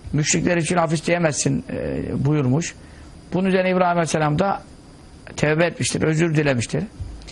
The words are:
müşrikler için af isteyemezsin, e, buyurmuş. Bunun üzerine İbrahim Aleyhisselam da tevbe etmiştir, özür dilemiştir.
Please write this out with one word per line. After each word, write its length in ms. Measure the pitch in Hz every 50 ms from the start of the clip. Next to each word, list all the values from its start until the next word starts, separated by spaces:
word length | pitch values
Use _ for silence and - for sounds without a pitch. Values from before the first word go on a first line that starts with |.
| - -
müşrikler 440 | - 147 151 - - 165 - 180 175
için 200 | 170 156 147 180
af 160 | 175 165 151
isteyemezsin, 720 | 170 160 - 170 170 175 170 151 143 - - 143 135 - - -
e, 320 | - - - 73 67 - - - - - 135
buyurmuş. 500 | 143 151 151 131 127 127 165 175 - - - - - - - - - - - - -
Bunun 160 | - 180 190 190
üzerine 220 | 180 190 185 185
İbrahim 220 | 180 185 180 175
Aleyhisselam 460 | 175 175 165 151 - 160 151 147 151 -
da 240 | 190 196 - - - - - - - - - - - - - - - - -
tevbe 280 | - - 151 156 151 175
etmiştir, 380 | 165 - - 120 - - -
özür 320 | - 156 156 156 175 170 151
dilemiştir. 500 | 156 147 143 131 120 110 - - - 196 - - - - - - - - -